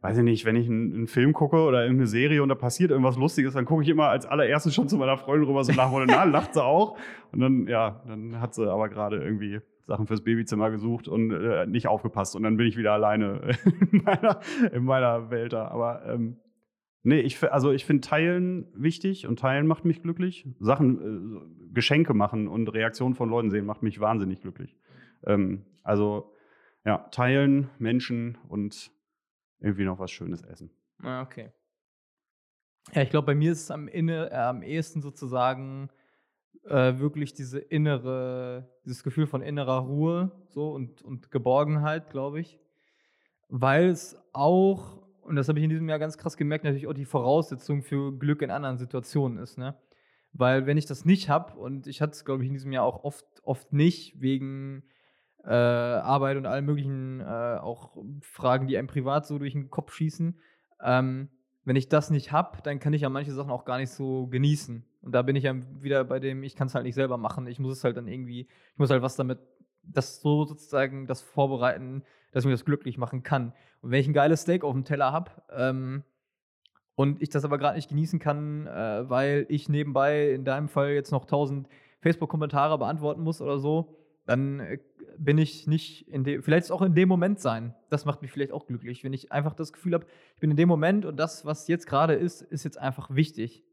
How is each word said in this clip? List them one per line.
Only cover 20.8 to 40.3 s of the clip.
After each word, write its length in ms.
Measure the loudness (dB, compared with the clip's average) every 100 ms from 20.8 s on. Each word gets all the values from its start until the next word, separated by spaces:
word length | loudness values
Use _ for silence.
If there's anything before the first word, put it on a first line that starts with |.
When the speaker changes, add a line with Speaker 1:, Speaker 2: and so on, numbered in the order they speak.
| 4 2
Speaker 1:
äh, 760 | -4 -8 -10 -14 -16 -20 -6
Geschenke 400 | -2 2 4 4
machen 340 | 4 2 0 -2
und 200 | -2 -2
Reaktionen 440 | 0 -2 0 -2 0
von 140 | 0
Leuten 200 | 0 0
sehen 160 | 0 -2
macht 160 | -2
mich 180 | -4 0
wahnsinnig 420 | 0 0 -2 -6
glücklich. 340 | -10 -14 -18 _ _ -20 -20 _ 0
Ähm, 400 | 2 2 -2 -10 _
also, 480 | -2 0 2 -2 -8 _ _ _ _ _
ja, 160 | -2 -2 -2
Teilen, 600 | 0 2 4 6 4 0 -4
Menschen 580 | 0 0 -2 -4 -6 -10 -10
und 440 | -6 -6 -8 -20 _ _ _ _ _ _ _
irgendwie 260 | -4 0 -2
noch 140 | -2
was 120 | -8
Schönes 300 | -8 -10 -10
essen. 260 | -12 -20 -20 _ _ _
Speaker 2:
Ah, 200 | -12 -10
okay. 300 | -12 -14 -20 _ _ _ _ _ _ _ _ _ _ _ _ _ _
Ja, 80 | -2
ich 80 | 2
glaub, 160 | 2 2
bei 100 | 2
mir 160 | 2
ist 120 | 0
es 80 | -6
am 160 | -12 -10
inne-, 440 | -4 -2 -2 -6
äh, 40 | -4
am 260 | -4 -4
ehesten 400 | -6 -6 -6 -8
sozusagen, 880 | -10 -12 -6 0 0 0 -8 -12 -14 _ _ _ _ _ _ _ -2
äh, 320 | 2 4 2
wirklich 340 | -2 -2 -8
diese 260 | -8 -10 -10
innere, 1120 | -4 0 2 0 -2 -6 -6 -8 -8 -12 -16 _ -14
dieses 180 | -10
Gefühl 240 | -6 -2 -2
von 140 | -2
innerer 380 | -4 -4 -2 -2
Ruhe, 520 | -2 -2 0 0 -2